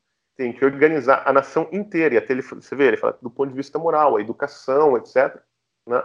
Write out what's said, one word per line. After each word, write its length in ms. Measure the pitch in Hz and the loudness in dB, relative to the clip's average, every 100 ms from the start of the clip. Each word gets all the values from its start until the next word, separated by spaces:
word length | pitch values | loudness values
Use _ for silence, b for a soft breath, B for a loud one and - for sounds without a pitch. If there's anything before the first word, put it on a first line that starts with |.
| _ _ _ - | _ _ _ -8
tem 160 | 123 | -8
que 120 | 117 | 0
organizar 580 | 135 139 151 160 120 135 139 | -2 2 2 2 2 2 4
a 60 | |
nação 360 | 135 131 160 165 | 0 0 -4 -4
inteira, 440 | 196 202 170 160 | -6 -6 -2 2
e 40 | 117 | 0
até 140 | - | 0
ele, 100 | 127 | -6
você 320 | 127 - - | -6 -16 -12
vê, 140 | 123 135 | 0 2
ele 80 | 110 | 2
fala 200 | 113 - | -2 -4
do 80 | 123 | -12
ponto 200 | 117 139 | -6 -6
de 60 | 127 | -6
vista 220 | 139 156 | -10 -6
moral, 380 | 165 156 147 110 | -2 2 2 2
a 40 | |
educação, 760 | 107 117 143 - - 135 151 120 | -4 -6 -8 -10 -2 2 2 2
et 100 | - | -2
cetera, 360 | 131 143 - _ _ _ _ - | 0 0 -2 _ _ _ _ -6
né? 140 | 120 | -6